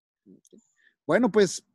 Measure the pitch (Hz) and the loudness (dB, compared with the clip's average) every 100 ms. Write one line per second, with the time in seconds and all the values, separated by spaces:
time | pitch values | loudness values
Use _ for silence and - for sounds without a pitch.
0 | _ _ _ - _ - _ _ _ _ | _ _ _ -20 _ -20 _ _ _ _
1 | - 185 240 214 185 - - | -4 0 0 2 0 -2 -16